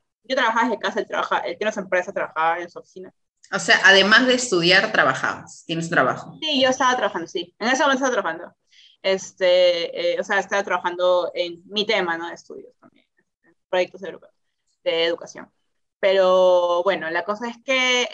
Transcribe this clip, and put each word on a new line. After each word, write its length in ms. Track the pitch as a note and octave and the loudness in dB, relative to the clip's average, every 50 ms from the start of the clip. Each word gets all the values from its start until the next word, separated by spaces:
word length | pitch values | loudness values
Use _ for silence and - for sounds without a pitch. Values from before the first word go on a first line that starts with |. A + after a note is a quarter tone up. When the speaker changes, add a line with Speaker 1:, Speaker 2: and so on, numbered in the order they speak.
| _ _ _ _ _ | _ _ _ _ _
Speaker 1:
yo 120 | - C4 | -6 -2
trabajaba 320 | C4+ B3 A3 G3+ A#3 A#3+ B3 | 0 0 0 0 0 0 0
desde 100 | G#3+ - | -2 -4
casa, 200 | - G3 G3+ G#3+ | -4 -4 -4 -6
él 60 | F#3 | -6
trabaja, 320 | - F3 E3 F3 - F#3+ - | -4 -4 -6 -2 -2 -2 -2
él 160 | - - - - | -2 -6 -8 -6
tiene 140 | G#3 G#3+ | -4 -4
su 80 | G#3 G#3 | -4 -6
empresa, 320 | F#3 F#3 F#3 F3+ F3+ G3 | -6 -2 -2 -2 -2 -4
trabajaba 460 | - F3+ D3+ - - D#3 D#3+ E3 E3+ F3 | -6 -8 -8 -6 -4 -2 0 0 0 -2
en 100 | F3 E3+ | -6 -12
su 80 | - D#3 | -14 -18
oficina. 340 | - _ _ F#3 F#3 - - _ _ _ _ _ _ _ | -20 _ _ -20 -20 -20 -20 _ _ _ _ _ _ _
Speaker 2:
O 60 | - F#3+ | -8 -4
sea, 220 | - - A3 - - | 0 2 2 6 6
además 420 | F#3+ G3 G3 F#3+ G3+ A3 A#3 B3+ | 6 6 6 6 6 6 6 6
de 80 | B3+ B3+ | 4 2
estudiar, 580 | B3 B3 - F#3+ F3 E3 F3 F#3 G3 A3+ A3 | 0 0 0 0 0 2 4 4 2 2 2
trabajabas, 720 | - - D#3 C3 C3 - - G#2+ G2 F#2 - - - - - | 0 2 2 2 0 -2 -4 -6 -6 -8 -12 -18 -20 -16 -10
tienes 240 | - E3 E3 E3+ E3 | -8 -6 -6 -4 -2
trabajo. 480 | E3+ D3+ C3 B2 - - - - - - | 0 2 2 2 0 -4 -8 -16 -14 -10
Speaker 1:
Sí, 220 | D#4 D#4 D4 C4 | -6 -4 0 0
yo 80 | C4 B3+ | 2 2
estaba 260 | B3+ - C4+ B3+ B3+ | 2 2 0 0 0
trabajando, 300 | B3 G#3+ G3 - F3 E3+ - | 0 -2 -4 -4 -6 -8 -8
sí. 260 | - F3+ F3 - _ - | -8 -10 -10 -10 _ -6
En 100 | G3+ A#3+ | -4 -2
ese 140 | C4+ C4+ | 0 2
momento 220 | D#4 C#4 C4 B3+ C#4 | 2 2 2 0 0
estaba 180 | C4 A#3+ G3+ | -2 -2 -2
trabajando. 340 | G3 E3 D#3+ E3 - - - _ _ _ _ _ - _ _ _ | -2 -4 -6 -8 -12 -16 -20 _ _ _ _ _ -20 _ _ _
Este, 1120 | - F#3+ F#3+ F#3+ F#3+ - - - F#3+ F3+ F3+ F3+ F3+ F3 F3 E3+ E3+ - - E3 E3+ F3 E3+ | -2 -2 -2 -2 -4 -8 -6 -2 2 4 4 6 4 4 4 2 -2 -6 -6 -4 -2 -2 -2
eh, 60 | F3 | -2
o 40 | G3+ | -4
sea, 140 | - G#3 G3 | -2 -2 -2
estaba 240 | F#3+ - G#3 G3+ | -2 -2 -2 -2
trabajando 680 | G3 G3+ F#3 F3+ - F3 F3 F3+ F3+ F3+ F3+ F3+ E3+ - - | -2 -2 -4 -4 -2 -4 -2 0 2 2 2 2 0 -2 -4
en 280 | E3+ F3 F3 E3+ E3+ F#3 | -6 -6 -6 -8 -14 -16
mi 180 | F3+ G3+ G#3+ G#3 | -8 -6 -4 -2
tema, 320 | A3 A3 G3 F#3 E3+ E3 | -2 -2 -2 -2 -2 -4
¿no? 120 | E3 E3+ E3+ | -6 -8 -10
De 60 | E3+ | -12
estudios 380 | - - - - - - - _ _ | -14 -18 -18 -18 -18 -20 -20 _ _
también, 260 | _ _ _ _ _ _ _ _ _ _ _ _ | _ _ _ _ _ _ _ _ _ _ _ _
en 120 | _ E3+ _ _ _ _ | _ _ _ _ _ _
proyectos 340 | F#3+ F#3 F3+ F3+ - F#3+ | -2 -2 -2 -4 -6 -12
europeos 300 | F#3+ D#3+ - - - _ _ _ _ _ _ _ _ _ _ _ - | -14 -16 -16 -16 -20 _ _ _ _ _ _ _ _ _ _ _ -4
de 200 | F3+ E3 E3 E3 | -2 0 0 0
educación. 460 | E3+ E3+ - - - - D#3+ - - _ _ _ _ _ _ _ _ _ _ | 0 -2 -4 -8 -14 -18 -18 -20 -20 _ _ _ _ _ _ _ _ _ _
Pero, 840 | - F#3+ F#3+ F#3+ F#3 F#3 F#3 F#3 F#3 F3+ F3+ F3+ F3 F3 F3 F3 F3 | 0 2 4 4 4 4 6 6 6 6 4 4 4 2 0 0 0
bueno, 260 | G3 F3+ D#3 D#3 D#3+ | 0 -2 -2 -2 -4
la 140 | E3 F3 F3 | -4 -4 -4
cosa 240 | G3+ G#3 A3 A#3+ A#3 | -4 -6 -6 -8 -10
es 80 | A#3 - _ | -10 -8 _
que 400 | - C4 C4 B3+ B3+ B3 B3 A#3+ - | -2 0 0 2 2 2 0 0 0